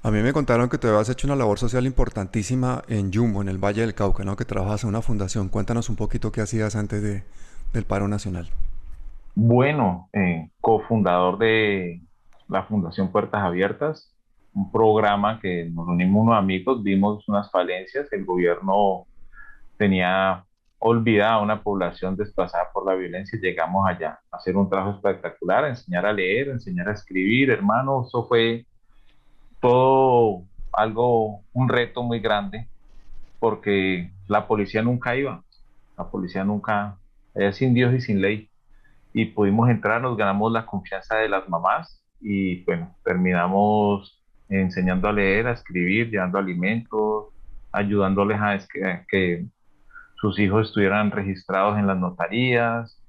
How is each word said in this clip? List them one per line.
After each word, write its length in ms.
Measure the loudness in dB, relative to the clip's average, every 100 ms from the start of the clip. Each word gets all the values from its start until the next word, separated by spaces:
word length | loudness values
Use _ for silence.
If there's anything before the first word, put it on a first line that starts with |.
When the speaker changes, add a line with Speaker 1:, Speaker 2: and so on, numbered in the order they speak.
Speaker 1:
A 100 | 0
mí 100 | 2
me 120 | 2
contaron 360 | 0 2 2 2
que 80 | 0
tú 100 | 2
habías 220 | 2 2
hecho 180 | 0 0
una 80 | 2
labor 220 | 2 2
social 260 | 0 0 0
importantísima 960 | 2 2 0 -4 -4 -2 0 0 -2 -4
en 240 | -2 0
Yumbo, 300 | 0 0 0
en 80 | -2
el 80 | -2
Valle 180 | -2 0
del 120 | -2 0
Cauca, 280 | 0 2
¿no? 120 | 0 -4
Que 100 | -4
trabajas 380 | -2 -2 -2
en 60 | -2
una 120 | -2
fundación. 480 | 0 0 0 -2 -2
Cuéntanos 400 | -2 0 -2 -2
un 60 | -2
poquito 360 | -2 0 -2
qué 100 | -2
hacías 340 | -2 -2 -2 -2
antes 260 | -4 -4
de, 220 | -4 -4 -8 -14 -12 -8 -4
del 120 | -2 -2
paro 220 | 0 0
nacional. 420 | -2 -4 -6 -4 0 0 0 -8 -12 -12 -12 -8
Speaker 2:
Bueno, 760 | 2 4 6 4 4 2 0 -4
eh, 360 | 0 0 0 -6 _
cofundador 760 | 2 2 2 0 2 4 2 2
de 600 | 2 4 2 0 -4 -10 -18 _ _ -20 -6
la 160 | -4
Fundación 480 | -2 -2 -2 -4 0
Puertas 300 | 0 0 -2
Abiertas, 720 | -2 0 -2 0 -4 -4 _ _ _ _ _
un 180 | -6 -4
programa 680 | 4 4 6 4 2 0 -2
que 240 | -4 -4 -4
nos 140 | -6 -2
unimos 340 | 0 4 4
unos 140 | 4 4
amigos, 440 | 2 0 0 -2
vimos 440 | 0 2 2 -2 -2
unas 240 | -4 0
falencias, 560 | -2 -2 -4 -6 -8 -6
el 100 | -6 -2
gobierno 840 | 0 2 0 0 2 2 0 -8 -20 -20 -18 -20 -20 -20 -2
tenía 680 | 2 2 2 2 2 -2 _ _ _ _
olvidada 540 | 2 2 4 4 4
a 80 | 2
una 220 | 2 -2
población 520 | -2 -2 -2 -4 -6 -4
desplazada 500 | -4 -4 -4 -4 -4
por 120 | -4 -2
la 80 |
violencia, 440 | -2 -4 -8 -8 -4
llegamos 440 | -4 -2 -2 0 0
allá 300 | -2 -6 -8 _
a 60 | -10
hacer 180 | -4 0
un 140 | 0
trabajo 280 | 0 -2 -2
espectacular, 680 | -2 -2 -8 -8 0 0 0
a 40 |
enseñar 360 | -4 -6 -2 -2
a 80 |
leer, 360 | 0 0 0 -2
a 40 |
enseñar 340 | -6 -6 -6 -4
a 60 |
escribir, 560 | -6 -6 -2 0 2 2
hermano, 560 | 2 2 0 0 -2 -2
eso 180 | -6 0
fue 380 | 2 2 0 -8 _ _ -20 -20 _ _ -20 -20 -2
todo 840 | 4 6 6 6 6 6 4 0 -10 -12 -6
algo, 680 | 0 0 0 2 2 0 -6 -8
un 160 | 0 2
reto 340 | 2 -2 -4
muy 160 | -4 -2
grande, 480 | 0 -2 -2 -10 -12 -16 -20 -20 -14 -12 -14 -2
porque 720 | -2 0 0 0 2 -2 -6 -14 -2
la 200 | -2 0
policía 340 | -2 0 0
nunca 340 | 0 0 -2 -4
iba, 260 | -4 -8 -16 _ -20 -20 _ -14
la 80 | -8
policía 340 | -6 -6 -4
nunca, 540 | -2 -2 -2 -2 -2 -10 -20 _ _ -2
allá 160 | -2
sin 200 | 2 2
Dios 200 | 4 4
y 80 | 2
sin 200 | 0 0
ley, 280 | 2 -2 -8 _ _ -20 _ _ _
y 120 | -2 -2
pudimos 440 | 2 2 4 4
entrar, 320 | 4 2 0
nos 160 | 0 0
ganamos 340 | 0 2 0
la 140 | 0 -4
confianza 500 | -10 -8 -10 -4 0
de 140 | 0
las 180 | 0 -2
mamás, 540 | -2 0 -2 -4 -20 _ _
y 420 | -4 -2 -2 -2
bueno, 300 | -4 -4 -6 -10
terminamos 1160 | -4 0 2 2 2 2 2 4 2 0 -4 _ _ _ _
enseñando 580 | -2 0 0 0 2 0
a 60 |
leer, 340 | 2 2 2 0
a 40 |
escribir, 560 | -6 -6 -2 0 0 0
llevando 280 | -2 -2 -2
alimentos, 880 | -2 -2 -2 -2 -4 -2 -2 -2 -6 -18 -16 -16 -8
ayudándoles 680 | -4 0 0 2 2 0 0
a 160 | 0 -2
es-, 120 | -6 -6 -4
a 200 | -4 -2
que 360 | 0 0 -2 -8 _ _ _ -20 -20 -20 -6
sus 180 | -4 0
hijos 280 | 2 2 0
estuvieran 440 | 2 2 2 0
registrados 680 | -2 -4 -6 -4 0 2 2
en 100 | 0
las 100 | 0
notarías. 1040 | -2 -4 -4 0 2 2 2 -2 -6 -16